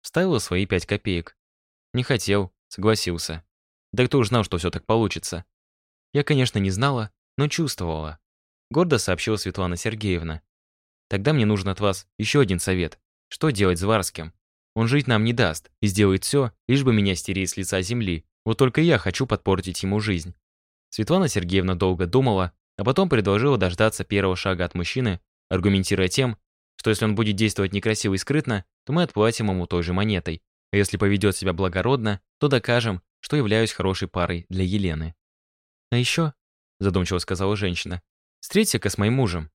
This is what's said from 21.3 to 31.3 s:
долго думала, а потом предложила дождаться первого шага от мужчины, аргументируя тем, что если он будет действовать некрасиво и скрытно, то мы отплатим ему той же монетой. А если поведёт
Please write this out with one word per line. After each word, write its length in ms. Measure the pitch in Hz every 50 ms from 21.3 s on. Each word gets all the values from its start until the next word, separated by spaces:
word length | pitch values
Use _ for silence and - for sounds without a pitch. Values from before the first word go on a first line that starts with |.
| - 101 90 85 95 95 90 92 92
долго 320 | 85 101 92 92 82 92
думала, 460 | 82 85 131 135 123 104 95 92 87 _ _ _ _ _
а 80 | - 101
потом 240 | 120 135 190 196 170
предложила 480 | 139 113 95 98 98 104 123 147 135
дождаться 480 | 104 95 90 87 - 110 110 - - -
первого 320 | _ 104 101 95 95 90
шага 280 | - - 98 95 87 87
от 100 | 82 -
мужчины, 460 | 90 87 - - 131 127 110 90 - _ _ _ _ _ _
аргументируя 600 | 95 92 87 101 98 98 92 - 101 92 92 92
тем, 280 | - - 131 123 110 _ _ _ _ _ _ _ _
что 140 | - - 117
если 140 | 107 - 117
он 100 | 107 104
будет 220 | 104 113 107 104
действовать 360 | 95 113 107 - - 98 92
некрасиво 420 | 95 101 - 110 110 - - 104 95
и 40 | 92
скрытно, 460 | - - 139 156 151 131 113 98 - _ _ _ _
то 80 | -
мы 100 | 143 175
отплатим 480 | 175 - - 104 107 117 113 - 110 101
ему 160 | 95 90 87
той 160 | - 92 87
же 100 | 85 85
монетой. 500 | 90 92 104 110 104 87 - 87 82 82 _ _ _ _ _ _
А 40 | -
если 200 | 101 101 - -
поведёт 400 | 90 104 98 101 98 101 101